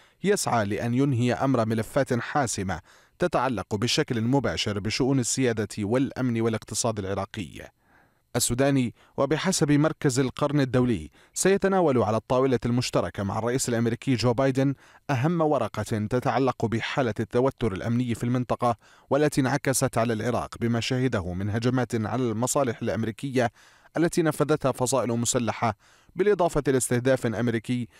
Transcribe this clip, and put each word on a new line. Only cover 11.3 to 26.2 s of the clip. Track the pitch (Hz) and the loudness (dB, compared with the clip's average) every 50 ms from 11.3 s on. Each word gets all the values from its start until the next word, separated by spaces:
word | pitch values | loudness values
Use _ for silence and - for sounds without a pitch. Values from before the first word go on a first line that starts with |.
| - | -6
سيتناول | - - 190 196 196 - 190 196 190 175 151 131 120 | 0 2 2 2 2 2 2 2 4 4 4 4 4
على | 110 101 110 | 2 2 0
الطاولة | 113 - - 127 127 135 135 123 117 - | -2 -2 0 0 2 2 2 2 0 0
المشتركة | 120 120 127 120 - - 135 104 101 - - | 0 -2 0 -2 0 -2 -2 -2 -2 -4 -4
مع | 101 98 107 107 | -4 -4 -4 -2
الرئيس | 107 120 123 127 - 131 | -2 -2 -2 -2 -2 0
الأمريكي | 117 113 117 113 113 - - 143 131 | 0 0 2 0 -2 -2 -2 -2 0
جو | 107 117 127 | 2 2 0
بايدن | 117 117 135 135 131 135 135 139 135 _ - - - - _ - | 2 2 2 2 2 2 2 0 0 _ -10 -20 -20 -14 _ -2
أهم | 143 117 127 160 180 165 | 0 0 2 2 2 2
ورقة | 156 151 151 127 110 101 - 110 | 2 2 2 0 0 -2 -4 -6
تتعلق | 104 - 120 104 107 104 123 127 - 135 113 123 135 123 - - - | -4 -2 -2 -2 -2 0 -2 0 0 0 0 2 0 0 0 0 -2
بحالة | 107 113 110 - - - 147 131 113 107 - | -2 -2 -2 -4 -2 -2 -2 -2 -2 -2 -4
التوتر | 110 - - 120 131 135 - - 120 110 | -4 -2 0 2 2 2 0 0 -2 -2
الأمني | 95 90 - 120 117 123 127 120 113 | -2 -2 -4 -2 0 0 0 -2 -2
في | - 120 | -2 -2
المنطقة، | 120 123 127 123 - 117 - 120 120 113 - _ - - _ _ - | -2 -2 -2 -2 -2 -2 0 0 0 0 -2 _ -20 -20 _ _ 0
والتي | 131 143 151 151 - 147 | 2 2 2 2 2 2
انعكست | 131 120 135 147 - 143 127 - 135 123 - 120 | 2 2 0 0 0 0 0 0 0 0 2 0
على | 113 117 | 0 0
العراق | 113 107 110 123 117 98 - - - - | 0 -2 -2 -2 -2 -2 -4 -6 -6 -4
بما | 120 117 117 117 | -2 0 0 0
شهده | 110 - 131 127 127 131 - 107 82 90 | 0 -2 -2 0 0 0 0 -2 -4 -4
من | 87 92 98 104 | -6 -4 -4 -2
هجمات | 101 117 113 127 123 127 120 - - | -2 0 0 0 0 0 0 0 -2
على | 113 107 98 107 127 | -2 -2 -2 -2 -2
المصالح | 127 117 104 107 123 127 - 151 139 120 110 - | -2 -2 -2 -2 -2 0 2 0 0 0 -2 -4
الأمريكية | 123 110 85 107 113 110 107 - - 143 123 127 117 120 _ _ - - _ _ _ - - | -4 -4 -2 -2 -2 -4 -6 -6 -8 -2 0 0 0 0 _ _ -20 -20 _ _ _ -8 -2
التي | 151 170 170 - 175 | 0 0 2 2 2
نفذتها | 165 156 143 - 151 135 139 - - 131 | 0 2 2 0 2 2 2 0 0 -2
فصائل | 123 - 127 117 135 127 107 123 | 0 0 0 0 2 0 0 0
مسلحة، | 117 117 120 - - 127 120 107 - - 120 113 107 _ _ _ _ _ _ _ - | 0 -2 0 0 0 0 0 -2 -2 -2 -2 -2 -2 _ _ _ _ _ _ _ 0
بالإضافة | 165 | 2